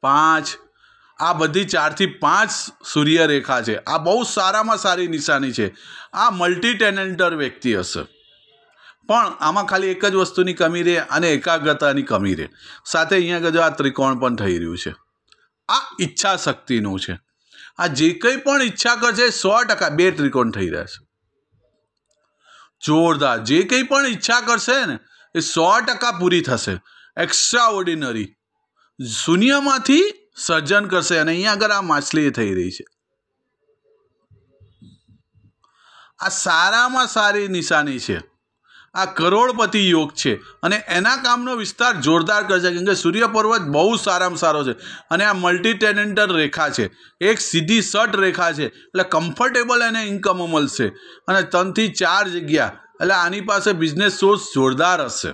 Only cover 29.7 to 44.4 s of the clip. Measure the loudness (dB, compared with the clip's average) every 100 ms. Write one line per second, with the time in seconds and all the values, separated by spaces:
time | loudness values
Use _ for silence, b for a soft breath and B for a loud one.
29.7 | 0 4 4 4 -2 _ -12 -2 -2 2
30.7 | 0 2 -2 0 0 2 0 0 0 0
31.7 | 0 0 -2 0 0 0 0 -2 -2 -4
32.7 | -8 -18 _ _ _ _ _ _ _ _
33.7 | _ _ _ _ _ _ _ _ _ _
34.7 | _ -20 _ _ _ _ _ _ _ b
35.7 | b b b b _ -6 -4 0 2 4
36.7 | 4 2 2 0 2 2 0 -2 -4 0
37.7 | 0 0 -4 -4 -6 -6 _ _ _ b
38.7 | b b -4 -4 0 2 4 2 2 0
39.7 | 2 2 2 0 -2 -2 -2 B B -2
40.7 | -2 -2 0 0 0 0 0 0 -6 -8
41.7 | -2 0 2 2 2 4 0 2 0 0
42.7 | 0 0 0 0 0 0 2 2 0 0
43.7 | 2 2 2 0 0 0 0